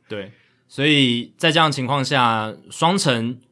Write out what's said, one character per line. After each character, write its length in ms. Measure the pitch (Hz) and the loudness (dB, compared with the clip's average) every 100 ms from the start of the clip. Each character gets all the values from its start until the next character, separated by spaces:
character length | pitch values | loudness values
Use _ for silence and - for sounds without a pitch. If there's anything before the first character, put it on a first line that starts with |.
| - | -14
对， 240 | 104 98 - _ _ _ | -14 -14 -18 _ _ _
所 200 | - 147 | -4 2
以 460 | 143 127 120 120 - | 2 2 0 -6 -2
在 160 | 165 | 0
这 80 | 160 | 2
样 80 | 156 | 2
的 40 | |
情 120 | 139 127 | 0 -4
况 180 | 143 | -2
下， 480 | 135 139 120 110 110 - - | 0 2 2 0 -4 -10 -16
双 260 | - 160 196 | -2 0 2
城 420 | 151 117 117 123 _ | 0 0 -2 -8 _